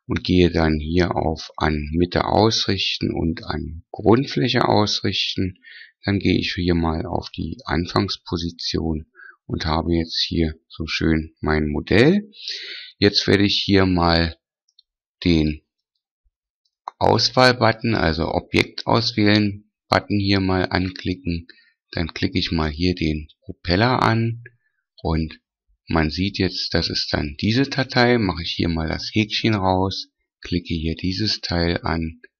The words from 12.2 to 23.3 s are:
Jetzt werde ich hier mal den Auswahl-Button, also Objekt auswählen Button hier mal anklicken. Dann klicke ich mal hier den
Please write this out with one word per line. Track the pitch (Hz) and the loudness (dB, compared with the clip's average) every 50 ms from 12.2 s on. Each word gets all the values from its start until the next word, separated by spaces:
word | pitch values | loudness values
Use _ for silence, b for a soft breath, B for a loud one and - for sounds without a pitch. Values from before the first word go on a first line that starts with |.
| 208 B B B B B B B B B B B B B B _ | 0 B B B B B B B B B B B B B B _
Jetzt | 98 101 - - - | 2 2 2 2 2
werde | - 101 98 101 | 2 4 4 4
ich | 101 98 - - | 2 2 0 0
hier | - 101 95 95 95 | 4 4 4 4 4
mal | 92 87 87 85 85 82 85 82 - - _ _ _ _ _ _ _ _ _ _ _ _ _ _ _ _ - | 4 2 4 4 4 4 2 0 -2 -6 _ _ _ _ _ _ _ _ _ _ _ _ _ _ _ _ 2
den | 90 85 78 78 76 76 73 - _ _ _ _ _ _ _ _ _ _ _ _ _ _ _ _ _ _ _ _ _ _ _ _ - - _ | 2 4 4 4 2 -2 -4 -10 _ _ _ _ _ _ _ _ _ _ _ _ _ _ _ _ _ _ _ _ _ _ _ _ -18 -4 _
Auswahl-Button, | 92 90 101 113 117 - - 127 127 127 123 117 113 110 113 - - 117 110 | 4 4 4 4 2 2 4 6 6 6 6 6 4 2 2 2 0 -2 0
also | - - 82 80 78 80 - | 2 2 2 2 0 -2 -2
Objekt | - - - - - 95 92 - - - - | -2 -4 -4 0 0 0 0 0 -2 -8 -2
auswählen | - 117 117 117 - - - 104 104 104 107 104 101 101 101 - _ _ _ _ _ | 0 0 0 0 0 0 2 4 4 4 4 4 2 -2 -6 -14 _ _ _ _ _
Button | 101 95 - - 104 104 | 0 0 0 0 -2 0
hier | 98 98 101 98 | 2 2 2 2
mal | 95 92 92 92 90 - | 2 2 2 0 0 0
anklicken. | - 92 92 95 92 - - 104 90 - - 87 85 82 85 b b b b b b b b _ | 0 -2 -2 -2 -4 -6 -6 -6 -6 -4 -4 -6 -6 -6 -6 b b b b b b b b _
Dann | - - 85 80 - | -6 -6 -6 -6 -4
klicke | - - - 139 95 | -4 -4 -2 -2 -2
ich | 90 - | -2 -2
mal | 85 82 78 78 | -2 -2 -2 -2
hier | 73 73 87 92 92 | -2 -2 0 0 0
den | - 82 78 78 78 76 - | 0 0 -2 -2 -4 -6 -12